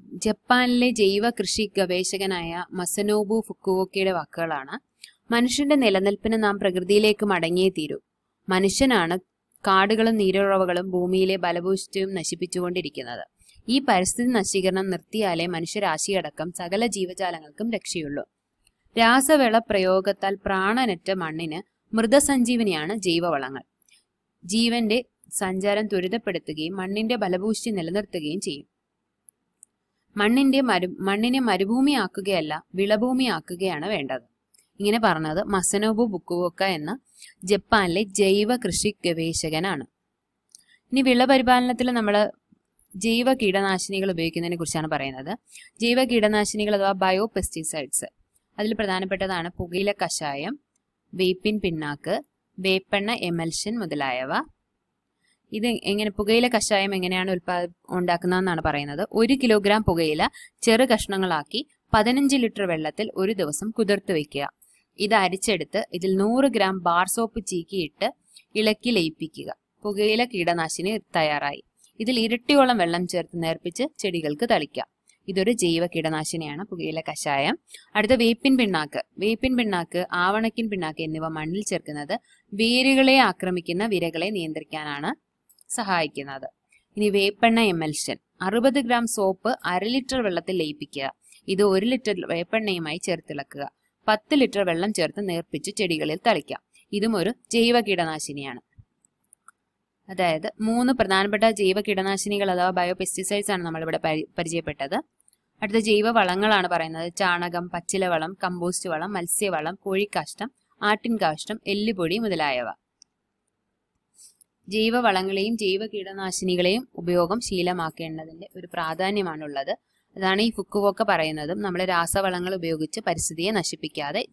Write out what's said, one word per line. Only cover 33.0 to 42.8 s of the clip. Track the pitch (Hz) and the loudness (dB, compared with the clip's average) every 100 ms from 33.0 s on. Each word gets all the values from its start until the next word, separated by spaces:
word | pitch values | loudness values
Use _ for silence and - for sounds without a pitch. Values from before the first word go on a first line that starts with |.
| 247 262 254 165 - 175 190 151 185 | 2 2 0 0 -4 -4 -4 -2 -4
വേണ്ടത്. | 196 135 131 - _ _ _ _ - | -4 -4 -8 -10 _ _ _ _ -4
ഇങ്ങനെ | 202 226 | 0 4
പറഞ്ഞത് | 208 160 156 160 | 4 2 0 -2
മസനോബു | 208 190 - 202 220 214 233 | 0 0 0 0 2 2 0
ബുക്കുവോക്ക | 180 - 175 175 - | -2 -4 -2 -2 -2
എന്ന | 190 165 151 262 _ - - _ | -2 -2 -6 -8 _ -20 -20 _
ജപ്പാനിലെ | 185 196 - 214 185 175 | -2 -2 2 2 4 0
ജൈവ | 208 190 196 202 214 247 | 0 2 4 4 2 0
കൃഷി | 190 - 208 - 175 | -2 -2 -2 -2 -2
ഗവേഷകനാണ്. | 165 160 160 160 156 190 151 - _ _ _ _ _ _ _ _ _ - | -2 -2 -2 -2 -2 -2 -4 -8 _ _ _ _ _ _ _ _ _ -4
ഇനി | 262 | 2
വിള | 254 247 262 | 4 6 6
പരിപാലനത്തിൽ | 269 247 247 247 247 247 | 6 6 4 4 0 0
നമ്മൾ | 240 208 208 208 - _ _ _ _ | 0 2 2 2 -2 _ _ _ _